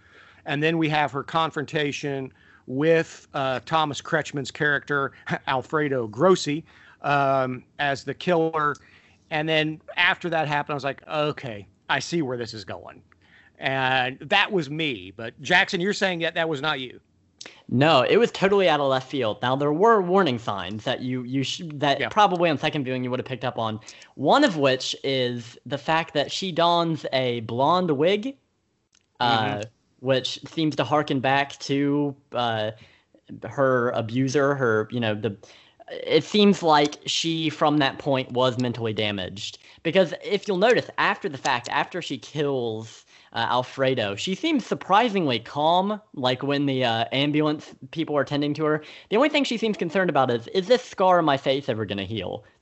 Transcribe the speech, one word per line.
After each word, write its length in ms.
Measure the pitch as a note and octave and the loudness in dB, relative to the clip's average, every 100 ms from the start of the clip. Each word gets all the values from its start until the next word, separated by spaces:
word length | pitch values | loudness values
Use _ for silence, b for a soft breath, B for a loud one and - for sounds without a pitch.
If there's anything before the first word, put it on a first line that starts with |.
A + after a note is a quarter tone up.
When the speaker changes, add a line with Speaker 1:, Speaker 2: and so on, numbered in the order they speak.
| b b b b - | b b b b -6
Speaker 1:
and 160 | C#3+ | 0
then 160 | D#3 E3 | 2 2
we 100 | D#3+ | 2
have 240 | D3+ D3 | 2 0
her 100 | C3+ | -2
confrontation 1080 | B2 E3 D#3+ D#3 C3+ D#3 D3 C3+ D3 C3+ C3 b b b - | -4 -2 -2 -4 -6 -2 -2 -4 -6 -6 -8 b b b -8
with, 580 | C3 D#3 E3 E3 - - | 0 4 4 2 -8 -10
uh, 240 | D3+ C3+ B2+ - | -4 -2 -4 0
Thomas 340 | D#3+ D3+ C3+ | 0 0 -2
Kretschmann's 520 | - D#3+ C#3+ C#3+ B2 | -2 -2 -2 -6 -8
character, 600 | - D3+ C#3+ - C#3+ C3+ B B | -2 0 0 -2 -2 -2 B B
<laughs> 180 | E3+ - | -6 -2
Alfredo 580 | C3+ B2 D#3 D3 C3+ A2 | -4 -2 -2 0 -2 -4
Grossi, 580 | A2 F3 F#3 - D3 B B B B | 2 4 4 2 -6 B B B B
um, 640 | C#3+ C#3+ C#3 C3+ C3 B2+ - - | 0 2 4 2 0 -4 -12 -4
as 240 | C#3+ C#3 | -2 -2
the 100 | - | -6
killer. 600 | C3 - F3 D#3+ D#3+ D3 C#3 b b b b _ | -6 0 2 2 0 0 -2 b b b b _
And 180 | D#3 D#3 | -4 0
then 320 | D#3 D#3 D#3 - - | 2 0 -4 -8 2
after 340 | F3+ F#3+ F3+ | 2 2 0
that 160 | D#3+ D3+ | -2 0
happened, 260 | D3 C#3+ | -2 -2
I 40 | C#3+ | -4
was 80 | |
like, 220 | C#3 B2+ - | -4 -6 -6
"Okay, 580 | D3+ D3+ C#3 C3 G#2+ G2 _ - | -2 -2 -2 -8 -12 -16 _ -4
I 100 | C#3+ | -4
see 240 | - E3+ | -2 -4
where 140 | C3+ B2 | -4 -4
this 180 | A2+ | -8
is 100 | A2+ | -10
going." 380 | G2+ F#2+ - - _ _ b b b _ | -12 -14 -14 -20 _ _ b b b _
And 600 | D3+ C3+ C3 C3 B2+ C3 | -4 -2 0 0 0 -4
that 320 | D3+ G3 G#3 | 0 2 2
was 180 | G3+ C3+ | 0 -2
me. 420 | D#3 D#3 A2 F#2 G2 | -4 -4 -4 -10 -12
But 240 | A2+ - | -12 -10
Jackson, 380 | C3 F3+ G3 G3 | 2 2 4 0
you're 120 | F#3 | -2
saying 280 | G3 G3 F3 | 0 -2 -2
that 140 | E3 | -2
that 140 | E3+ E3 | -2 -2
was 140 | D3 | -2
not 180 | D#3 C#3+ | -2 -4
you. 200 | B2+ G#2 _ _ _ _ B B - | -6 -14 _ _ _ _ B B -4
Speaker 2:
No, 320 | B2 D3 D3 | 2 6 6
it 140 | A#2+ F3+ | 6 4
was 140 | A#3 | 4
totally 360 | - G3 G3+ F#3 | 2 2 4 4
out 120 | D3 | 4
of 80 | C#3 | 2
left 220 | C3 B2+ | 0 -2
field. 280 | C#3+ A2+ G#2 | -2 -2 0
Now, 120 | B2 | 0
there 180 | C3+ D3 | 0 0
were 280 | D3+ A3 A3+ | 4 6 6
warning 380 | F3 F#3+ F3 A#2+ | 4 4 4 2
signs 460 | A2+ G2 F2+ A2 | -2 -6 -6 -6
that 160 | C3+ B2 | -4 -4
you, 200 | B2+ B2+ | -4 -6
you 180 | B2 C3+ | -4 -4
sh-, 200 | C3+ - F3 | -2 -6 -10
that 260 | D3 C#3+ - | -2 0 0
Speaker 1:
Yeah. 80 | B2 | 0
Speaker 2:
probably 400 | - G3+ F3+ F3 | 4 4 4 2
on 80 | C#3+ | 2
second 260 | D#3 D3+ | -2 -2
viewing 200 | B2+ C3 | -2 -4
you 60 | B2+ | -2
would 100 | B2 | -4
have 60 | - | -6
picked 180 | C3 | -6
up 140 | B2+ A#2+ | -6 -4
on. 200 | A2+ A2 B B B | -4 -6 B B B
One 280 | - C#3+ A#3 | -4 2 4
of 120 | D4 D#3+ | 4 4
which 400 | C#3 C3 - - | 2 2 -2 -6
is 540 | C#3 C3 B2 A#2+ A#2 - B2 | -2 0 -2 -4 -10 -16 -10
the 100 | C#3 | -6
fact 380 | - D#3+ E3 | 0 0 0
that 180 | D3+ C3+ | -2 -2
she 180 | - F#3+ | -4 -4
dons 540 | D#3+ E3+ F3 E3+ D#3 - | 2 2 4 2 -2 -2
a 280 | C3 C3 A#2+ | -2 0 -2
blonde 500 | A2+ A#2 C#3 F3+ F#3 | -4 0 2 2 2
wig, 460 | C#3 D#3+ G#3 A#3 C4+ _ _ _ _ _ _ _ - | 2 2 2 -2 -12 _ _ _ _ _ _ _ -4
uh, 360 | B2 A2+ G#2+ G#2 | 0 2 0 -4
Speaker 1:
Mm-hmm. 40 | A2 _ _ _ | -8 _ _ _
Speaker 2:
which 400 | B2+ C3+ F#3+ - - | -2 0 -2 -8 -10
seems 300 | - D#3 C#3+ | -4 -2 0
to 80 | |
harken 360 | C3+ D3+ D3 C#3 | 0 0 0 0
back 380 | C3 C#3 C#3+ - | 2 2 0 -6
to, 540 | - C#3 C#3+ C#3+ D3 C#3 _ | -4 0 2 0 -2 -4 _
uh, 380 | A#2 B2 A2 G#2+ A2 b b b _ - A2 - | -4 -2 -2 -4 -6 b b b _ -20 -14 -8
her 420 | C3 C3+ B2+ A#2+ | 0 2 2 2
abuser, 640 | A#2 A2+ A#2+ C3+ C#3+ C#3 | -2 -2 -2 0 2 2
her, 340 | C#3+ B2 A2 A2 | 2 2 2 0
you 100 | A#2+ | -2
know, 140 | A2+ | -2
the, 220 | G#2+ A2 G2+ B B B B - | 0 -4 -6 B B B B -16
it 340 | - - D3+ | -12 0 2
seems 380 | - G#3 G3+ F#3 | 2 4 6 6
like 340 | E3+ D3+ D3 - - | 4 4 4 -2 -6
she, 440 | - E3 D#3+ D#3 | -4 -2 -2 -2
from 280 | D3+ D#3 D3+ | 0 2 4
that 200 | C3+ G#2+ | 2 0
point, 340 | - C3 B2+ | -2 -2 0
was 260 | B2 B2+ A#2 | 0 0 0
mentally 340 | B2 A#2 A2+ | -4 -4 -4
damaged. 640 | G#2+ G#2+ G2+ F2+ F#2+ - - B B | -2 -2 -2 -6 -10 -12 -14 B B
Because 320 | - E3 F3 - | 0 2 2 -2
if 240 | D#3 G3 - | -4 -4 -2
you'll 80 | F#3 | 2
notice, 300 | G#3+ G#3+ - - | 4 4 0 -2
after 320 | D#3+ G3+ F#3+ | 0 0 -6
the 100 | C3+ | -4
fact, 300 | D3 B2 A2+ | -2 -2 -2
after 300 | A#2+ E3 F3+ | -2 -2 -6
she 160 | D#3 C3+ | -8 -10
kills, 840 | - D3 C#3+ C3+ A#2 A2 A2+ - _ b b | -8 -4 -2 -2 -4 -6 -10 -18 _ b b
uh, 120 | A2+ A#2 | -6 0
Alfredo, 640 | B2 B2+ - C3 C3 G#2 G2+ | 0 -2 -2 0 0 -2 -4
she 180 | - | -6
seems 300 | F#3 D#4+ D4+ | -4 0 -2
surprisingly 760 | - E3 - F#3+ A#3+ G3 D#3 A#2 | -2 -6 2 4 4 2 0 0
calm, 640 | A#2 D3 D#3 F3 G3 G#3+ - | -4 -2 2 4 2 -4 -10
like, 280 | - B2+ B2+ | -2 0 0
when 220 | C#3 C#3+ | 0 0
the, 180 | C#3+ C3 | 0 0
uh, 200 | B2+ A2+ A#2 | 0 0 0
ambulance 640 | B2+ C#3+ D3 D3+ D3+ - - C3+ | 0 0 2 0 -2 -8 -20 -12
people 260 | E3 D3+ D3 | -8 -2 -2
are 80 | |
tending 300 | C3 D3 D3 | 0 -2 -2
to 100 | D3 | -2
her. 180 | D3+ D3+ D3+ B B | 0 -2 -4 B B
The 60 | G3+ | 2
only 120 | D4+ | 2
thing 160 | D#4 | 2
she 140 | C4+ A3+ | 0 -2
seems 180 | A3+ G3+ | -2 -2
concerned 320 | F3+ G3 F3+ | -2 0 2
about 220 | C#3+ C3 | 2 2
is, 160 | A#2+ A#2 | 0 -2
"Is 180 | F#3+ F#3 | -4 2
this 160 | B3 | 0
scar 360 | - - F#3 F3+ | 0 2 4 6
on 80 | D#3+ | 4
my 100 | C3+ | 2
face 320 | D3 C#3 C#3 | 2 0 -2
ever 160 | A2 | -4
gonna 200 | G#2 G2+ | -4 -4
heal?" 400 | F#2+ A2 F#2 G2 b b | -4 -6 -6 -8 b b